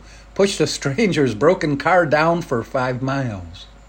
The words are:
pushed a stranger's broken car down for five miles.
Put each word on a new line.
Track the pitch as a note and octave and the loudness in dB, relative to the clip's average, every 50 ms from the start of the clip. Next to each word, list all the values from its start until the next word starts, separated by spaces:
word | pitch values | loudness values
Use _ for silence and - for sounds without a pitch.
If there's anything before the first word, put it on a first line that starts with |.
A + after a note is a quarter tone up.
| - - - - - - - | -14 -20 -20 -20 -20 -16 0
pushed | - G3 G3+ - - | 0 0 0 2 0
a | D#3 | 0
stranger's | C#3+ - - - C#3+ C3+ E3 A#3+ G3+ D#3+ D3+ C#3+ B2+ G#2+ | 0 0 -4 -4 -4 0 0 0 2 2 2 2 0 0
broken | G#2 C3+ D#3+ F#3+ F#3 F3+ D3+ C#3+ | 2 2 2 2 2 0 -2 -2
car | C#3 - D#3+ F3+ F3+ F3 | -2 0 2 4 4 4
down | D3+ C3+ D3+ D#3 E3 E3+ F3 E3 | 4 2 2 2 2 2 0 -2
for | - C3+ A#2 A2 | -4 -4 -4 -4
five | - - C3+ B2+ B2+ B2+ A#2+ B2+ | -4 -4 -2 -2 -2 -4 -4 -4
miles. | C3+ C3+ C#3 C3+ A#2+ G#2 F#2+ F2 E2+ E2+ - - - - - - | -4 -4 -4 -4 -4 -6 -8 -12 -14 -16 -18 -20 -20 -20 -20 -20